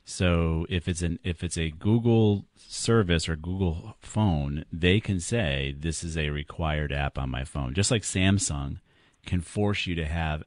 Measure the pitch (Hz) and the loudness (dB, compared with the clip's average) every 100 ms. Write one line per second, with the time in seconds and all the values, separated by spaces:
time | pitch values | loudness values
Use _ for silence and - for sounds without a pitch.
0 | - - 90 85 82 80 85 90 - 82 | -12 0 4 4 2 0 0 -2 -2 -2
1 | 85 85 90 85 87 85 80 78 101 117 | -2 -2 -4 -4 -4 -4 -4 -2 2 4
2 | 117 113 107 101 - _ - - - 117 | 4 6 6 2 -2 _ -14 -4 2 4
3 | 90 85 85 78 85 95 92 80 107 - | 4 2 0 -4 -4 0 0 -2 -8 -16
4 | - 107 107 78 71 76 - 82 87 104 | -6 2 2 2 0 -4 -6 0 2 4
5 | - 95 - 117 82 69 69 69 80 78 | 2 -2 -2 -2 0 -2 -4 -4 -6 -4
6 | 85 80 73 73 73 - 80 76 73 69 | -6 -2 -2 -4 -8 -4 -2 -2 -2 -2
7 | 69 - 67 64 69 73 64 76 101 113 | -2 -4 -4 -4 -6 -4 -2 0 2 0
8 | - 98 95 98 - 73 69 85 - _ | 0 2 4 4 2 -4 -6 -8 -14 _
9 | _ _ - 90 82 104 104 101 - 85 | _ _ -4 -4 -2 -2 0 0 -2 -2
10 | 76 82 80 76 | -2 -2 -2 -4